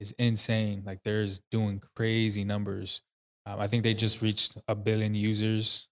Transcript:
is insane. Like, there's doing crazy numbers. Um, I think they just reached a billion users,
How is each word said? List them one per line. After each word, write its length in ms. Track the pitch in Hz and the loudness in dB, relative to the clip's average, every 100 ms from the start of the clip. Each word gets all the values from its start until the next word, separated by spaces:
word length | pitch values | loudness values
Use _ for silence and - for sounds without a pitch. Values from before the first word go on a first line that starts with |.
is 120 | 104 | -8
insane. 720 | - 120 110 - 110 107 101 | 0 2 4 2 2 0 -4
Like, 180 | 101 92 | -8 -6
there's 360 | 107 107 101 95 - | -2 0 0 -4 -2
doing 320 | 113 104 98 - - | 0 0 -2 -8 -2
crazy 460 | 110 113 113 101 | 0 2 2 0
numbers. 580 | 101 104 101 98 95 - _ _ _ _ 110 | -2 -2 -2 -4 -6 -8 _ _ _ _ -10
Um, 140 | 104 | -4
I 60 | 101 | 0
think 140 | 117 | 2
they 100 | 113 | 2
just 260 | 107 113 - | 2 0 2
reached 340 | 110 101 - - - | 0 2 -2 -2 -4
a 60 | |
billion 400 | 104 107 110 107 | -2 2 2 2
users, 760 | 104 110 104 110 110 110 - - | 2 0 2 2 0 0 -4 -6